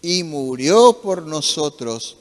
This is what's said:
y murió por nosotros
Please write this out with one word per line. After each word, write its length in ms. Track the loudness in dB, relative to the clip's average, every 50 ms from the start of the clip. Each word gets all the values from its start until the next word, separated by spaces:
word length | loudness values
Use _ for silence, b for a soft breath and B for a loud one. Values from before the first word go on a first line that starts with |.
y 220 | -2 -2 -2 -2 -2
murió 760 | -4 -6 -6 -6 -6 -6 -4 0 2 6 8 8 6 6 4
por 220 | -4 -6 -6 -6
nosotros 920 | -6 -8 -8 -6 -4 -4 -4 -4 -4 -6 -6 -8 -10 -10 -10 -10 -12 -16 -18 _